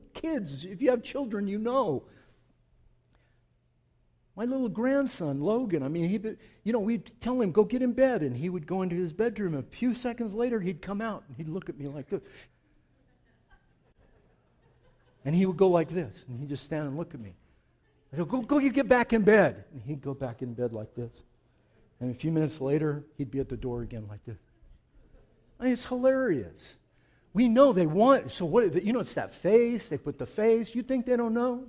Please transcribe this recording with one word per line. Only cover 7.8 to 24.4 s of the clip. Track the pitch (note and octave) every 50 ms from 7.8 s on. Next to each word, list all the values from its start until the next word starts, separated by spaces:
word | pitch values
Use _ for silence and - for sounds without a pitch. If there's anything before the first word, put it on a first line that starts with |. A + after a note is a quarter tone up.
in | B3+ B3
bed," | A#3 A#3+ C4 C4 B3+ G#3 D#3
and | C3+ B2 A#2+
he | D3 F#3
would | F3+ F3+ D3+
go | - F3 F#3+
into | F#3 F#3 E3+
his | F3 F3+ E3+
bedroom. | D#3 - G#3+ A#3+ A3 G#3+ G#3 F3+ D#3+
A | C#3 B2+
few | - - - A#3 B3+ A3+
seconds | B3 - B3+ A#3 A#3+ A#3+ A3 F#3+
later, | G#3+ A#3+ B3+ A#3+ A3
he'd | F#3 F3 F#3+ D3+
come | - F3 G3+ G3+
out, | A3 A3+ G#3+ - - -
and | C3
he'd | A2+ D#3 D#3
look | D#3 F#3 D#3 -
at | E3 A#2+
me | C#3+ C#3+
like | C#3 D3+ C3 -
this. | G3+ F3+ - - - - - - _ _ _ _ _ _ _ _ _ _ _ _ _ _ _ _ _ _ _ _ _ - _ _ _ _ _ _ _ _ _ _ _ _ _ _ _ _ _ _ _ _ _ _ _ _ _ _ _ _ _ _ _ _ -
And | C3+ D#3
he | F3+ F#3+
would | F#3+ F3+ D3
go | F#3+ F#3+
like | F3 E3+ E3 -
this, | D#3+ F#3 E3 A#2+ F#2 - - -
and | B2 A#2
he'd | D3 C#3+
just | C#3+ C3+ -
stand | - D#3+ D3+ D3+ C#3+
and | C3+
look | D3+ E3+ E3 -
at | C3+
me. | A2+ G2 F2 - _ _ _ _ _ _ _ _ _ _ _ _ _ _ -
I'd | C#3+
go, | F3
"Go, | D3 G#3+ C4
go, | A#3 - C#4+ D4
you | C4+ C#4
get | A3 C4+ C4+ G3
back | B3+ B3 A#3 -
in | A#3+ A3+ G#3
bed." | F#3 G#3+ G#3+ F#3 C#3+ A2 - - - -
And | C#3
he'd | G#2 B2 D3+ C#3
go | - C#3 C3+
back | C3+ C3+ B2+ A2+ -
in | C3+ B2 A#2+
bed | A2 B2 A#2+
like | A2+ A2 G#2+ - -
this. | - B2 A2+ - - - _ _ _ _ _ _ _ _ _ _ _ _ _ _ -
And | B2 B2+
a | A#2+
few | B2 - D#3
minutes | E3 D#3 D#3 D3 - -
later, | C3 C3+ C#3+ D#3 D3+ D#3 C#3+ D3 C#3+ - _ -
he'd | C#3+ A2+
be | A#2 C3+
at | C3+ -
the | B2+ A2+
door | G#2+ B2+ A#2+ A#2+
again | A#2 G#2+ A#2+ A2+ G#2 G#2
like | G#2 G#2 -
this. | - A2+ F2